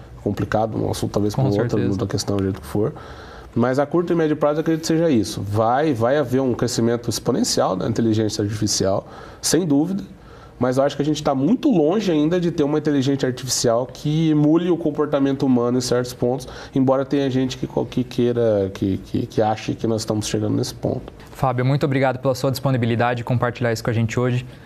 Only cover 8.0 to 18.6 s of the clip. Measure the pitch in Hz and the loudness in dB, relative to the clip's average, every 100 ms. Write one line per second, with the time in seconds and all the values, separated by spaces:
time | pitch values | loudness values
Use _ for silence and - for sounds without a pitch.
8 | 113 107 107 104 104 110 107 - 190 190 | 2 2 0 0 -2 -2 -2 0 0 0
9 | - - - - - 156 180 143 165 196 | -4 -14 -18 -8 0 0 2 2 0 -2
10 | - - - - - - 127 127 139 - | -8 -18 -20 -20 -16 -2 0 2 2 0
11 | 147 151 151 135 139 240 311 196 151 202 | -2 0 0 2 2 2 2 4 4 2
12 | 202 156 151 180 170 160 143 151 147 143 | 2 2 2 2 0 0 0 0 0 0
13 | 131 135 135 123 127 - 123 117 127 - | 2 0 0 -4 -4 0 2 2 0 -6
14 | 147 156 160 151 147 160 175 165 160 143 | -2 0 2 4 6 4 4 0 0 0
15 | 147 147 139 135 139 123 120 123 123 123 | 0 2 2 2 2 4 4 0 0 0
16 | 123 - 120 131 131 - - 139 131 135 | -2 -2 -2 -2 -6 -16 -4 0 4 2
17 | 135 143 139 127 131 131 - - - - | 2 0 2 0 0 -4 -6 -4 -4 -4
18 | 123 - 120 120 117 104 | -4 0 0 2 2 2